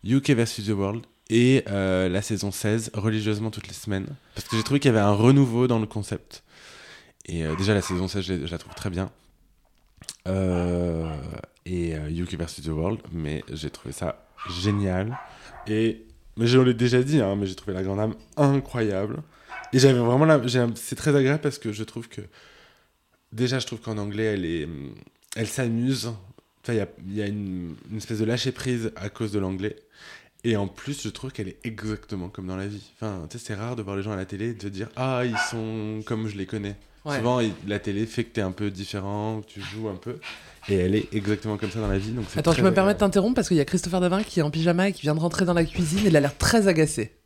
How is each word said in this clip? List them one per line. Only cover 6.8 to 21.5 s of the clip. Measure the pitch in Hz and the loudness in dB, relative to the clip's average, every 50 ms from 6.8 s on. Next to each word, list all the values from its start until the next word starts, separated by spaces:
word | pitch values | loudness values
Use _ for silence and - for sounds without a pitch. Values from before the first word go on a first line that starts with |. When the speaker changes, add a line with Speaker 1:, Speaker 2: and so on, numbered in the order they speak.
| - - - - - _ _ _ - | -20 -20 -20 -20 -20 _ _ _ -12
Speaker 1:
Et, | - 82 82 80 | -8 -6 -4 -2
euh, | 78 78 | -2 -2
déjà, | 87 95 101 107 | 0 2 2 2
la | 98 | 2
saison | 90 - 92 90 92 92 | 2 0 -2 -2 -2 -2
seize, | - 101 92 | -4 -4 -4
je, | 87 95 85 69 | -2 -4 -4 -4
je | 80 | -6
la | 82 78 | -8 -10
trouve | - - - | -12 -14 -16
très | - - 104 | -8 -8 -6
bien. | 87 87 95 - - _ _ _ _ _ _ _ _ _ _ _ _ _ _ _ _ _ - - - _ _ 90 | -4 -4 -6 -6 -8 _ _ _ _ _ _ _ _ _ _ _ _ _ _ _ _ _ -18 -18 -18 _ _ -2
Euh, | 95 95 95 92 90 87 87 87 87 87 87 87 82 82 80 80 78 73 65 62 - - - _ _ _ _ | 0 0 2 2 2 2 0 0 0 0 0 0 -2 -2 -4 -4 -6 -8 -10 -10 -12 -12 -14 _ _ _ _
et, | - 92 87 85 82 80 | -6 -4 -2 -2 -2 -2
euh, | 78 76 76 | -4 -4 -4
U | 80 85 90 | -4 -4 -4
K | 87 90 | -4 -4
versus | 78 85 80 - - 71 | -6 -6 -8 -8 -8 -6
The | 78 | -4
World, | 78 76 80 92 110 110 - - | -2 0 0 -2 -2 -4 -8 -10
mais | - 82 78 73 76 73 - - | -8 -6 -4 -4 -4 -6 -6 -8
j'ai | - 78 76 71 | -10 -8 -8 -8
trouvé | - - - 62 | -10 -10 -14 -12
ça | 69 - 90 80 - - - _ _ - - - 87 87 | -10 -6 -6 -6 -6 -8 -14 _ _ -14 -12 -10 -8 -2
génial. | 90 104 101 101 101 95 90 92 98 110 127 - - - - - - - - - - | 0 0 0 0 0 0 0 -2 -2 -4 -6 -8 -12 -16 -20 -20 -20 -20 -18 -16 -6
Et, | 110 110 107 110 113 110 - - - - _ _ - - | -4 0 2 2 0 0 -4 -12 -20 -20 _ _ -16 -4
mais | - 117 | 0 2
je | 120 123 131 | 6 6 6
l'ai | 127 127 123 | 6 6 4
déjà | 110 123 123 120 127 | 4 2 4 4 4
dit, | 127 139 151 151 | 2 4 4 4
hein, | 110 98 101 | 4 4 2
mais | 101 101 | 0 -2
j'ai | 95 92 | -2 -4
trouvé | - - - 95 | -6 -8 -8 -4
la | 92 | -4
grande | 95 95 98 101 | -2 -2 0 0
dame | 107 113 - - - _ - | -2 -2 -4 -6 -14 _ -2
incroyable. | - 147 139 139 139 135 - - 123 113 107 98 92 98 104 - 156 151 - _ - - - - - - - | 2 2 2 2 0 -2 -4 -2 -2 0 0 0 -2 -2 -4 -6 -8 -10 -14 _ -20 -20 -16 -16 -14 -12 0
Et | - 135 | 4 8
j'avais | 127 139 131 123 | 8 8 8 8
vraiment | 120 117 120 135 156 | 4 4 6 6 8
la, | 160 156 143 117 | 8 6 6 6
j'ai | 127 117 127 | 2 2 2
un, | 120 117 110 | 2 2 0
c'est | - - - 135 | -4 -8 -8 -8
très | - - 156 143 | -2 0 2 4
agréable | 143 135 131 143 156 | 4 4 4 2 2
parce | 151 147 | 0 -4